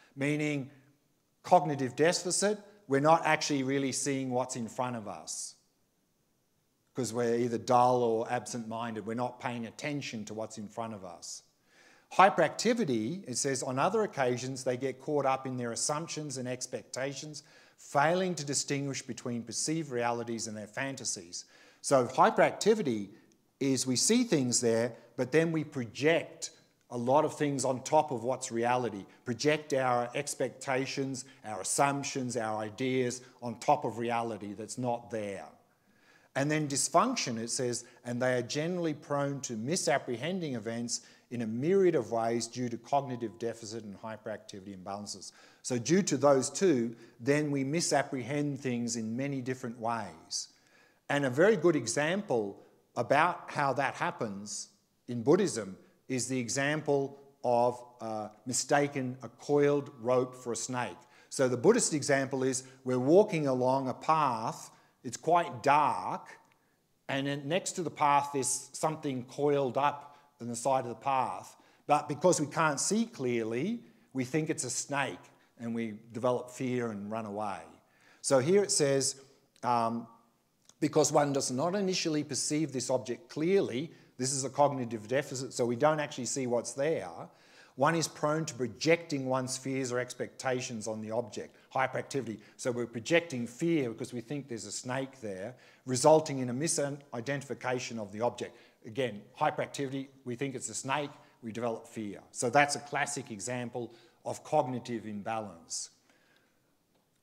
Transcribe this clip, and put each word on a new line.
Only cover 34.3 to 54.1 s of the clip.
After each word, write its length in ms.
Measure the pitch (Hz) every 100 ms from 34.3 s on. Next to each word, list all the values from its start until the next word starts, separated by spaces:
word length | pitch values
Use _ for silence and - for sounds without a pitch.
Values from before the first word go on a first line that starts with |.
| 104 104
that's 260 | 101 107 -
not 320 | 127 117 -
there. 360 | 113 104 95 76 - _ _ _ _ _ _ _ 131
And 160 | 143
then 160 | 151 147
dysfunction, 720 | 135 - 165 226 262 - 113
it 120 | 117
says, 360 | - 123 117 - -
"And 180 | 123 120
they 120 | 127
are 80 | 127
generally 520 | 117 143 160 180 165
prone 460 | 147 - 143 143 139
to 140 | - 113
misapprehending 1000 | 117 180 - 139 - 117 151 190 160 120
events 460 | 107 117 120 - - - _
in 120 | 120
a 60 | 113
myriad 480 | 113 151 196 185 160
of 160 | 104
ways 360 | 113 113 117 113
due 200 | 123 123
to 100 | 113
cognitive 600 | - 139 135 123 113 95
deficit 440 | 117 113 104 113 104
and 100 | 95
hyperactivity 760 | 113 107 113 104 - 101 95 95
imbalances." 540 | 92 98 104 101 - - - _
So 160 | - 123
due 240 | 117 180
to 140 | 196 143
those 320 | 143 135 123
two, 460 | - 196 131 117 - - _
then 320 | 117 143 151
we 120 | 143
misapprehend 960 | 135 160 - 147 139 135 117 147 147 139
things 360 | 135 120 120 117
in 180 | 110 117
many 260 | 139 135
different 360 | 123 127 123 120
ways. 720 | 113 117 98 80 - - - _ _ _ _ _ _
And 160 | 143 139
a 40 |
very 260 | 123 190 214
good 180 | 170 151
example 920 | 117 - 147 190 208 123 104 - - _ _ -
about 560 | 113 139 170 165 -
how 200 | 143 143
that 220 | 131 135 -
happens 760 | 165